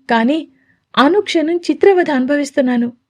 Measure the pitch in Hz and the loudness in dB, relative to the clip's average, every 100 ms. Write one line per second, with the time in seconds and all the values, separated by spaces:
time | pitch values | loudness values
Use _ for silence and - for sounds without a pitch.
0 | - 233 233 320 - _ _ _ _ 214 | -4 0 0 -2 -6 _ _ _ _ 0
1 | 277 403 403 339 302 349 339 285 392 370 | 2 2 0 -2 -2 -2 -4 2 4 4
2 | 311 269 254 285 285 - 254 247 240 - | 0 -2 -2 -2 -2 -2 -2 -2 -4 -8